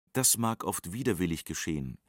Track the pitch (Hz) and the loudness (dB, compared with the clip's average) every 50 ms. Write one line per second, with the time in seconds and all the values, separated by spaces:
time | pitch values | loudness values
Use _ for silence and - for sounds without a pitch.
0 | _ _ - 131 127 - - 117 117 113 113 - - 90 101 - - 85 92 123 | _ _ 0 2 4 4 4 4 2 0 0 0 -2 -2 -2 -2 -4 -6 -6 -2
1 | 139 123 98 80 90 82 82 76 - - 80 - - - 80 73 67 64 60 - | 0 2 2 4 2 2 0 0 -4 -6 -8 -6 -4 -2 -2 -2 -2 -4 -8 -12
2 | _ | _